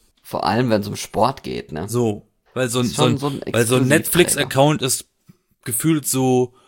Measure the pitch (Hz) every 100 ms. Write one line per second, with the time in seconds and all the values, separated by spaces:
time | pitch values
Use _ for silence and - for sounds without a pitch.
0 | _ _ - - - 110 127 107 104 -
1 | - 98 117 - - 60 - 78 101 120
2 | 117 104 - _ _ 123 123 123 123 127
3 | 147 135 143 139 - 113 113 127 131 160
4 | - 165 175 143 139 131 147 151 131 -
5 | - _ _ _ _ _ - 117 156 156
6 | 135 131 131 127 123 _